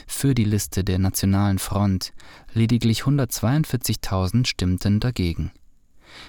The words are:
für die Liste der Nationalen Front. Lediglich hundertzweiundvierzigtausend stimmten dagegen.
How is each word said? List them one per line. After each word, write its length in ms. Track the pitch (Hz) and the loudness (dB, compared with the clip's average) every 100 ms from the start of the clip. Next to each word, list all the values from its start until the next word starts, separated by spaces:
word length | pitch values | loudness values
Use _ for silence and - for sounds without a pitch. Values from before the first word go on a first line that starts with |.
| - | -12
für 260 | - 139 | -2 2
die 80 | 123 | 2
Liste 400 | 104 104 - - | 2 0 0 -2
der 160 | 101 92 | 0 0
Nationalen 600 | 95 - 98 98 101 95 | 0 0 2 2 2 0
Front. 520 | - 98 101 92 - - - - - | -2 0 2 0 -4 -12 -20 -20 -6
Lediglich 540 | 113 113 120 117 110 - | -2 2 2 2 0 0
hundertzweiundvierzigtausend 1400 | 143 123 - 107 143 160 123 - 107 - 95 92 117 127 | 0 0 -2 0 0 0 -2 -2 -4 -2 -2 0 0 0
stimmten 500 | - 90 90 101 104 | 0 0 0 0 0
dagegen. 540 | 123 120 87 80 78 - - _ _ - - - | 0 0 -2 -2 -6 -10 -20 _ _ -20 -20 -20